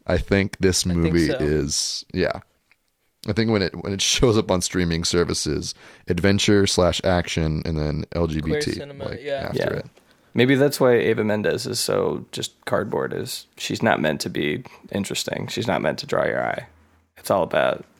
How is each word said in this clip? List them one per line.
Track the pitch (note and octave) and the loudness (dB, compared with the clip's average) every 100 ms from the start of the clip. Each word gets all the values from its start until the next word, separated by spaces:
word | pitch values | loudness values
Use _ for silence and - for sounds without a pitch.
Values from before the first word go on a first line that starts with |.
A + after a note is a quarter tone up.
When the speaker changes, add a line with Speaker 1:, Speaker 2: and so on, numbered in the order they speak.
| - | -2
Speaker 1:
I | F2 | 0
think | - G2 G2 - | 2 2 2 0
this | F#2+ F2+ F#2 | 2 2 0
Speaker 2:
I | |
think | F2 | 2
Speaker 1:
movie | E2 E2+ D#2 | 2 4 2
Speaker 2:
so. | - | 0
Speaker 1:
is, | D2+ D2+ D2 - - - - | 0 0 0 -2 -4 -6 -8
yeah. | - F2 - - _ _ _ _ _ _ _ - | -2 -2 -4 -12 _ _ _ _ _ _ _ -4
I | |
think | G2+ A2 | -2 2
when | G#2+ | 2
it, | F2+ E2+ | 0 -4
when | F2 | -6
it | G2 | -2
shows | - - B2+ G#2+ | 0 4 4 4
up | F#2 | 4
on | F#2 | 2
streaming | - F#2 F2 E2 | 0 0 0 0
services, | E2+ F2 E2 E2 - D2 - - - - - | 0 2 2 0 -2 -2 -4 -10 -18 -10 -4
adventure | F2 G2 G2+ - - G2 | 2 4 4 6 6 6
slash | - F2 E2 | 4 4 4
action, | - F2+ E2+ - D#2+ D2+ - | 2 0 0 -2 0 0 -2
and | D#2 | -2
then | D2+ D2+ - | -2 -4 -4
L | - E2+ | -2 -2
G | D#2 | -2
B | D#2 | -2
T, | - | -2
Speaker 2:
Queer | |
cinema, | - - - - - | -2 -6 -8 -10 -10
Speaker 1:
like, | - | -8
Speaker 2:
yeah. | C#3+ C#3 - | -6 -6 -4
Speaker 1:
after | - | -2
Speaker 3:
Yeah. | - - | -2 -4
Speaker 1:
it. | - _ _ _ _ | -8 _ _ _ _
Speaker 3:
Maybe | - B2 | 2 4
that's | C3+ C#3+ - | 6 4 4
why | C3 | 4
Ava | A#2+ F2 A2+ | 4 4 2
Mendes | G#2+ G#2 F2+ D2+ - | 0 0 0 -2 -4
is | - | -4
so | - G2 F#2+ D2+ - | -2 0 0 -4 -8
just | - - _ | -10 -10 _
cardboard, | - - - F2 C2 | -4 -2 -2 -4 -4
is | - B2+ - - - | -6 -8 -10 -14 -12
she's | - G#2+ | -8 -2
not | A2 D2+ | 0 0
meant | D2+ D2 | 0 -2
to | - | -4
be | F2 D2+ D2+ - - - | -4 -4 -4 -8 -20 -8
interesting. | G2+ G2 - - - - | -6 -6 -6 -6 -6 -6
She's | - G#2+ | -6 -2
not | D#2 | 0
meant | D2 - | 0 -4
to | - | -4
draw | - | -2
your | - B1 | 0 -2
eye. | A#1+ - - _ _ _ _ - | -2 -4 -10 _ _ _ _ -8
It's | - | -2
all | G2+ | 0
about, | D#2+ D#2 B1+ - - _ | 2 2 0 -2 -8 _